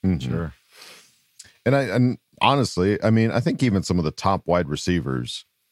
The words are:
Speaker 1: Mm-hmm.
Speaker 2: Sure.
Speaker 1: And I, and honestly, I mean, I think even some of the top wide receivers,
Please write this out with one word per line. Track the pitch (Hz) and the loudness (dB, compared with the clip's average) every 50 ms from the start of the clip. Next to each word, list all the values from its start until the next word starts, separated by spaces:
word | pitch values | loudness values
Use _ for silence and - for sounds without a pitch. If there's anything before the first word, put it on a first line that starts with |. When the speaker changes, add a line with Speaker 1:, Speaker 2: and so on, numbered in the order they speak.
| - | 0
Speaker 1:
Mm-hmm. | 95 92 73 | 0 0 0
Speaker 2:
Sure. | 64 64 62 82 85 78 73 _ _ _ _ - - - - - - _ _ _ _ _ _ _ - - _ _ _ | -2 -4 -4 -4 -4 -6 -10 _ _ _ _ -20 -20 -20 -20 -20 -20 _ _ _ _ _ _ _ -20 -20 _ _ _
Speaker 1:
And | 123 131 | 0 2
I, | 139 139 | 2 0
and | 110 90 120 123 123 117 - _ _ _ - | 0 2 2 2 2 0 -2 _ _ _ 0
honestly, | - 113 135 143 123 - - - 90 98 104 - | 2 2 4 2 0 -2 0 0 0 2 0 2
I | - 107 | 2 2
mean, | 113 113 113 113 | 4 4 2 2
I | - - | 0 0
think | 117 170 269 - 139 | -2 -2 -2 0 0
even | 127 98 98 85 | 0 2 0 0
some | - 90 90 | 0 0 0
of | 82 | 0
the | 76 | -2
top | - - - 95 98 90 - | -4 -2 0 0 0 0 0
wide | - 85 90 90 69 | 0 0 0 0 -2
receivers, | 73 73 - - 90 87 76 - 65 64 62 60 - - - _ _ _ _ _ | -4 -6 -2 -2 -2 -2 -2 -4 -6 -6 -6 -8 -10 -14 -14 _ _ _ _ _